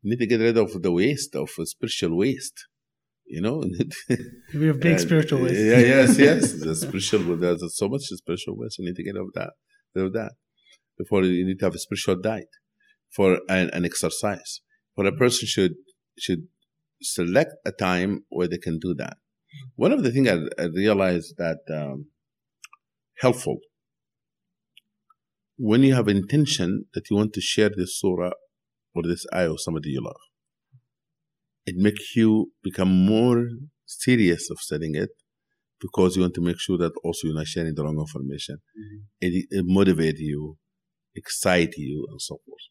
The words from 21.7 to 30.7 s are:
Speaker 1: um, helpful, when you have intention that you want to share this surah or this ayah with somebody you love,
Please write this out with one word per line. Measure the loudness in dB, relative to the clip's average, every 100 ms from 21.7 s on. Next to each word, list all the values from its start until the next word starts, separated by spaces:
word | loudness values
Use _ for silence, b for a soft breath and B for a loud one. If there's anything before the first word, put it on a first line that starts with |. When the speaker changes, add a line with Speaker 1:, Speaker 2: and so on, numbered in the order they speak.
Speaker 1:
um, | -8 -8 -10 -16 _ _ _ _ _ -20 _ _ _ _ -2
helpful, | 0 0 -4 -8 _ _ _ _ _ _ _ _ _ _ _ _ _ _ _ _ _ _ _ -4
when | 2 6
you | 6
have | 6 4
intention | 0 2 0 0 0 -2 -4 -6
that | -10 -2
you | 0
want | 0
to | -2
share | -4 0 0
this | 0 -6 -2
surah | -2 -2 -4 -6 _ _ _ _ _
or | -6
this | -4 -4 -4
ayah | -2 -2
with | -2
somebody | -6 -6 -6
you | -8
love, | -8 -14 _ _ _ _ _